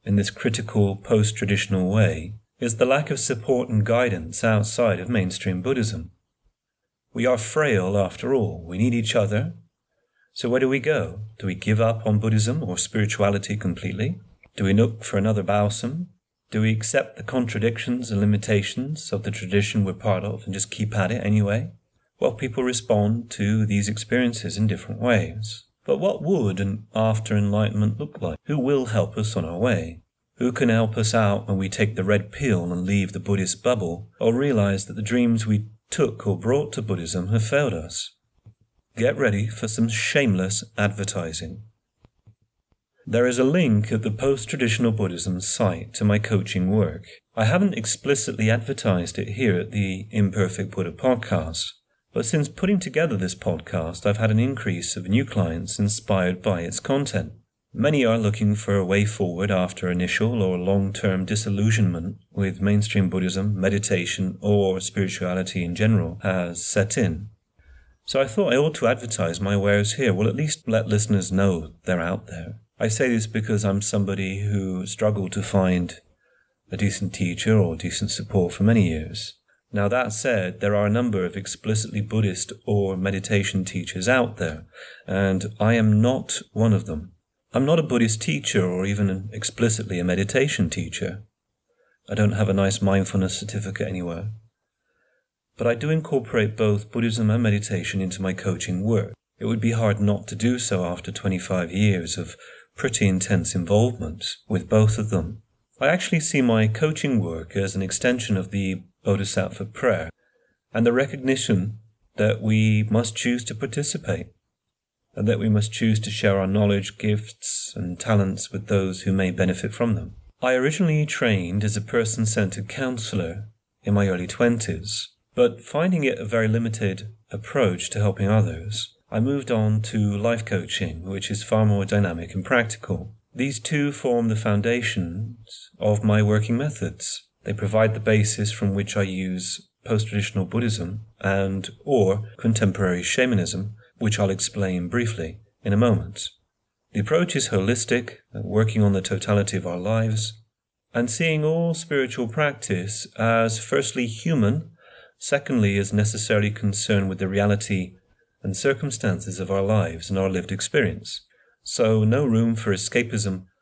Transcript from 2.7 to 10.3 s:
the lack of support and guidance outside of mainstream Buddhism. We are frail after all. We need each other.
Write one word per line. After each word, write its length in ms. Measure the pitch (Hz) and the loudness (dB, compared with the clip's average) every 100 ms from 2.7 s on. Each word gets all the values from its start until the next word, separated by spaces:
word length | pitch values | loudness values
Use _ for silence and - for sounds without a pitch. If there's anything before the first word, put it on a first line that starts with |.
| 110 | 2
the 100 | 127 | 4
lack 240 | 139 151 | 2 0
of 80 | 139 | 0
support 500 | - 117 - 127 120 | 0 0 0 0 2
and 160 | 110 | 0
guidance 600 | 104 117 123 90 80 - | 2 2 2 0 -4 -2
outside 560 | 113 107 101 - 117 87 | 2 2 2 2 2 2
of 80 | 92 | 0
mainstream 540 | 117 92 - 98 90 | 0 0 -2 -2 -2
Buddhism. 500 | 101 131 107 80 80 _ _ _ _ _ _ _ _ _ _ | 0 0 0 0 -8 _ _ _ _ _ _ _ _ _ _
We 140 | 120 123 | 0 2
are 100 | 120 | 2
frail 640 | 107 156 147 104 92 101 | 0 0 2 2 2 2
after 340 | 92 - 123 | 0 -2 -2
all. 320 | 135 92 82 | 0 0 -4
We 140 | 82 90 | -8 0
need 160 | 120 | 0
each 220 | 120 110 120 | 2 0 2
other. 380 | 104 107 160 - - _ _ _ _ _ _ | 2 0 -2 -6 -18 _ _ _ _ _ _